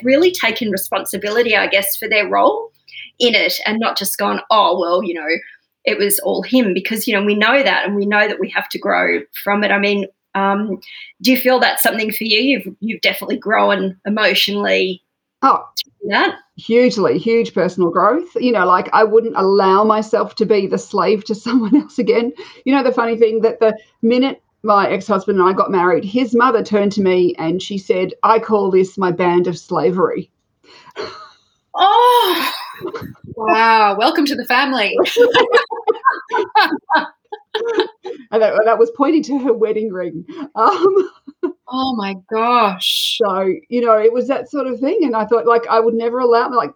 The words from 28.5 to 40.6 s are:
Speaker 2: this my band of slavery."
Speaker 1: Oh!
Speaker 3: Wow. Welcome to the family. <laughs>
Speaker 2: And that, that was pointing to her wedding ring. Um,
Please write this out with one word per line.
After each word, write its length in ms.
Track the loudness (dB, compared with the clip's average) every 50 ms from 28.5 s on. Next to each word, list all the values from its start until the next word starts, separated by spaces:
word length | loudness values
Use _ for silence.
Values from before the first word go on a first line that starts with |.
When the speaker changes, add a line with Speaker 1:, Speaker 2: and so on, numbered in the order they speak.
| 0 0 2 2
Speaker 2:
this 260 | 2 2 2 2 -2 -4
my 140 | -2 -2
band 340 | 0 0 0 0 2 2 0
of 140 | 0 -4 -8
slavery." 720 | -8 -6 -4 -2 0 0 0 0 0 0 -2 -4 -10 -12 _ _ _ _ _ _ _ -20 -20 -20 -20 -18 -14 -12 -12 -12 -12 -16 -20 -20 _ _ _ _ _ _ _ _ -2
Speaker 1:
Oh! 760 | 2 2 4 4 4 4 4 4 4 2 0 0 -2 -4 -6 -8 -8 -12 -14 -14 -14 -12 -12 -12 -12 -12 -14 -16 -18 -20 -18 -12
Speaker 3:
Wow. 600 | -6 -2 0 2 2 4 4 4 4 4 4 2
Welcome 300 | 2 0 0 2 2 0
to 100 | 0 -2
the 80 | -4 -2
family. 520 | 0 0 0 2 0 0 -2 -2 0 0 0 0
<laughs> 40 | 0 2 2 2 4 4 2 2 2 2 0 0 0 -6 -6 -2 -2 -2 0 0 -2 -2 -2 -4 -6 -4 -4 -2 0 2 2 2 2 0 -4 -4 -2 -2 -2 -2 -2 -10 _ _ _ -18 -18 _ _ -8 -6 -4 -4 -2 -2 -2 -4 -6 _ -16 -16 -16 -16 -10 -4
Speaker 2:
And 100 | -2 0
that, 180 | 2 2 2 2 2
that 140 | 2 4 2
was 120 | 2 0 0 0
pointing 260 | 0 2 2 2 0
to 140 | -2 -4 -2
her 140 | 0 0 0
wedding 380 | 0 0 -2 0 -2 -4 -4
ring. 340 | -4 -6 -8 -8 -8 -10 -14 -14 -14 -14 -14 -8 -2
Um, 540 | 0